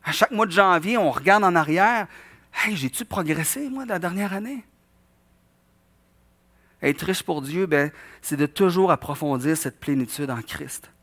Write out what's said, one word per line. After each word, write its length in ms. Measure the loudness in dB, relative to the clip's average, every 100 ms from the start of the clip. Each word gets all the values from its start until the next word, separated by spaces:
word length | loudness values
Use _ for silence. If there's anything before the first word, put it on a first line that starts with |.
À 100 | -4
chaque 180 | 2 2
mois 160 | 4 0
de 60 |
janvier, 440 | 4 4 4 2 2
on 140 | 2
regarde 340 | 2 4 6
en 100 | 6
arrière. « 520 | 4 2 2 2 2 -4 -12 -20 -20 _ -6
Hey, 120 | -4 -2
j'ai-tu 280 | -4 -6
progressé, 640 | -6 -4 -2 -2 -2 -4 -6
moi, 160 | -8
la 140 | -6 -4
dernière 340 | -4 -4 -4
année ? » 320 | -6 -8 -12 -14 _ _ _ _ _ _ _ _ _ _ _ _ _ _ _ _ _ _ _ _ _
Être 200 | -2 -2
riche 200 | -2 -4
pour 200 | -2 -4
Dieu, 240 | -4 -4 0
ben, 240 | 2 0 -4 -20 -16
c'est 140 | -8 -2
de 100 | -2
toujours 440 | 2 2 4 2
approfondir 680 | 2 0 -6 -2 -2 0 -2
cette 240 | -4 -8
plénitude 500 | -4 -2 -2 -6 -6
en 100 | -6
Christ. 480 | -8 -12 -12 -14 -18 _